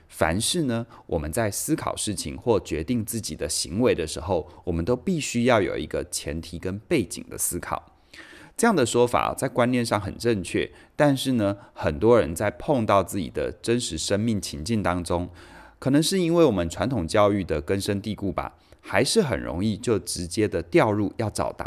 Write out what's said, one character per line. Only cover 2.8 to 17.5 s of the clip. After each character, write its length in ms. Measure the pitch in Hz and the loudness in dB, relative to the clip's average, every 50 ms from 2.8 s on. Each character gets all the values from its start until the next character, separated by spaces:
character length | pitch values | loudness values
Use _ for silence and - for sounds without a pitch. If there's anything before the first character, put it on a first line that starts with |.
| 82 | -2
定 220 | - 127 120 107 | -2 -2 -2 -2
自 160 | 107 - 113 | -4 -6 -6
己 160 | - - 78 | -6 -8 -8
的 120 | 76 - 78 | -6 -6 -4
行 320 | - - - 65 78 101 | -4 -4 -4 -4 -2 0
为 140 | 127 117 92 | 2 2 2
的 100 | 78 80 | 2 -2
时 140 | 80 - - | -6 -6 -8
候， 320 | 78 82 98 85 78 - - - - | -4 -2 -2 -2 -2 -6 -14 -14 -6
我 80 | - 87 | -4 -2
们 120 | 82 85 | -2 0
都 120 | 104 123 | 0 -2
必 240 | 120 - - 185 160 | -2 0 -2 -2 -2
须 240 | 131 - - 120 117 | -2 -2 -2 0 2
要 160 | 127 123 110 | 4 4 4
有 160 | 95 65 50 58 | 2 2 -2 -4
一 80 | 76 | -6
个 180 | 76 - 76 69 - | -4 -4 -6 -6 -4
前 300 | - - - 73 73 82 | -8 -8 -6 -6 -8 -8
提 180 | 80 - - 85 | -8 -10 -12 -8
跟 180 | - 92 92 101 | -6 -6 -6 -6
背 240 | - _ 185 143 101 | -4 _ 0 0 0
景 200 | - - - - - | 0 -4 -12 -12 -14
的 80 | - - | -8 -6
思 220 | - - - 87 | -6 -4 -4 -6
考。” 320 | - - - - - - _ _ _ _ - - - - - - - - _ | -6 -6 -6 -8 -8 -12 _ _ _ _ -20 -20 -20 -20 -20 -20 -20 -20 _
这 100 | - - | 2 2
样 80 | 233 220 | 4 4
的 100 | 160 127 | 4 2
说 220 | 110 - 123 123 | 4 4 4 4
法 260 | 120 - 87 55 53 - | 4 4 0 0 0 -2
在 160 | - - 135 | -2 -4 -2
观 220 | 117 127 120 120 | 2 2 2 2
念 160 | 127 123 120 | 2 0 0
上 140 | 117 110 104 | 0 0 0
很 180 | 98 101 - - | -2 -4 -8 -2
正 240 | - 117 117 101 87 | 0 0 0 0 -2
确， 260 | - - 104 76 - - - - _ _ | -2 -2 -2 -2 -2 -6 -16 -20 _ _
但 200 | - 151 147 139 | 2 2 4 4
是 160 | 127 120 131 131 | 2 0 0 0
呢， 240 | 120 104 98 101 101 - - _ | 2 2 0 0 -2 -8 -20 _
很 280 | - - 92 78 73 | -4 -2 -2 -2 2
多 180 | 92 110 120 117 | 4 6 6 6
人 160 | 90 73 87 | 6 2 -2
在 160 | - 113 104 | -2 -2 -2
碰 340 | - - - - 151 131 113 | -2 -4 -2 0 0 0 4
到 180 | 107 104 98 95 | 4 4 4 4
自 140 | - - | 2 -2
己 140 | 101 85 62 | -6 -6 -4
的 220 | - 78 71 64 65 | -4 -4 -4 -4 -6
真 260 | - - - 117 120 | -6 -2 0 0 0
实 180 | 123 - 82 | 0 -4 -6
生 220 | 78 - - 101 98 | -6 -2 -2 0 0
命 220 | 107 120 113 98 | 0 0 -2 -2
情 240 | 85 - - 71 78 | -4 -6 -8 -8 -4
境 160 | - 117 107 | -2 -2 0
当 220 | 92 90 87 92 92 | 2 0 0 0 -2
中， 260 | - 92 85 90 85 - - - - - - - - - _ | -2 -2 -2 -2 -4 -8 -16 -20 -20 -20 -20 -20 -20 -20 _
可 100 | - 127 | -2 2
能 100 | 135 147 | 4 4
是 200 | 160 165 196 190 | 4 4 2 0
因 140 | 180 160 170 | 2 2 4
为 100 | 175 165 | 6 6
我 80 | 143 110 | 6 4
们 180 | 92 85 82 | 2 0 -2
传 180 | - - - 120 | -2 -2 -2 -2
统 180 | 139 113 85 | 0 -2 -2
教 260 | 80 - 107 104 104 104 | 0 4 4 4 6 4
育 100 | 101 92 | 2 0
的 180 | 80 | 0